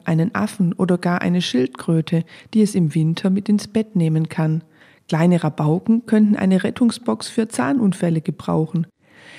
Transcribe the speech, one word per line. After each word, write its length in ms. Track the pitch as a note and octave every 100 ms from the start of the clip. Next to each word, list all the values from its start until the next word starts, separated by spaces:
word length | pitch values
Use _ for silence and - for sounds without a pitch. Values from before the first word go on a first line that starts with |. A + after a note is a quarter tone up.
| -
einen 280 | D#3+ E3
Affen 380 | - G#3+ - E3+
oder 260 | - F3+ F3
gar 240 | F3 F3+
eine 200 | F3+ F3+
Schildkröte, 800 | E3+ B3+ C4 - - E3 D#3 E3 D#3+ - -
die 80 | A3
es 140 | G#3 G3
im 200 | D#3+ D#3+
Winter 340 | D#3+ E3 G3
mit 200 | G3 G3
ins 180 | G#3 -
Bett 300 | A3+ A3 F3+
nehmen 320 | D#3+ D#3 D#3+
kann? 340 | - D#3+ D#3+ - _ _ _ -
Kleine 340 | D#3+ F3 F3
Rabauken 640 | D3+ - D3+ E3+ - A3+ A#3
könnten 320 | G#3+ G#3 G#3
eine 260 | F#3+ F#3
Rettungsbox 640 | G#3 - A#3 - - A3 -
für 220 | - A3
Zahnunfälle 720 | - B3+ C#4 G3+ F3+ F3 D#3+
gebrauchen. 640 | D3+ D#3 - E3+ D#3+ E3 E3 _ _ - -